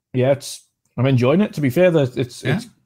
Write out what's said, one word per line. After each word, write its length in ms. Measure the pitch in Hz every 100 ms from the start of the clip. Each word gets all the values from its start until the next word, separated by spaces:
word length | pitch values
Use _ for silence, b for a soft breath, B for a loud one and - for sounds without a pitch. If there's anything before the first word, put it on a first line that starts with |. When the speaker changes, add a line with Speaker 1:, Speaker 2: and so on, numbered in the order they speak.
| _
Speaker 1:
yeah, 180 | 127 127
it's, 360 | 135 - - _ _ _ -
I'm 80 | 135
enjoying 340 | 127 123 170
it. 140 | 214
To 80 | -
be 80 | 139
fair, 200 | 143 185
the, 200 | 165 127 -
it's, 260 | 127 -
Speaker 2:
Yeah. 140 | 117 185
Speaker 1:
it's, 100 | - _